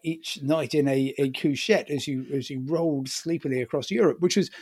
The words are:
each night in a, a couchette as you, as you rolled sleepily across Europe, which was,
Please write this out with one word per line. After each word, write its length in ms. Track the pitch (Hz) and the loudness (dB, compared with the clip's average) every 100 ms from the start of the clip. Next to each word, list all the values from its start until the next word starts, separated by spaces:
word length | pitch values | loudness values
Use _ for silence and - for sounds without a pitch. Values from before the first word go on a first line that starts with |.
each 380 | 165 165 - - | -6 -6 -8 -4
night 340 | 139 160 135 151 | 0 0 2 2
in 120 | 139 | 4
a, 260 | 135 135 139 | 2 2 0
a 140 | 139 | -2
couchette 580 | 131 156 131 - 196 - | 0 0 0 2 2 2
as 180 | 147 147 | -4 -2
you, 180 | 131 131 | -4 -4
as 180 | 139 123 | -4 -4
you 120 | 135 131 | -6 -2
rolled 440 | 165 165 143 131 | 0 2 0 -4
sleepily 520 | - 160 165 139 127 | -6 -4 -4 -2 -2
across 280 | 120 147 - | -2 -4 0
Europe, 300 | 196 180 - | 4 4 4
which 180 | 175 202 | 2 2
was, 140 | - - | 0 -4